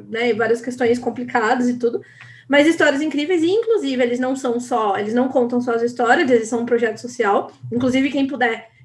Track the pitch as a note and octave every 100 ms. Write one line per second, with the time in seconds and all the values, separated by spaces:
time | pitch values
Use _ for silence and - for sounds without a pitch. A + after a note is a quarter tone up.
0 | G3+ A3+ A#3+ G#3+ A3 A#3+ B3+ B3 A#3 B3
1 | A#3+ B3+ B3 A#3+ A3 B3+ B3 A#3+ A#3 F#4+
2 | - - - - - C#4+ D4+ D#4+ D4+ C#4
3 | D#4 C#4+ D4+ F4 E4 G#4+ A4+ G#4 C#4 B3+
4 | A#3+ B3 B3+ C4+ B3+ A#3 - A#3+ G#3 G3
5 | G#3 A#3+ C4 C4 A#3+ B3 B3 A#3 A#3+ A#3+
6 | B3+ F4 C4 A#3 A3 A#3 A#3+ A#3 A3+ G#3+
7 | B3 - G3+ A3+ - - - A#3+ B3+ C4
8 | C#4 C#4 C4+ B3+ A#3+ A3 - _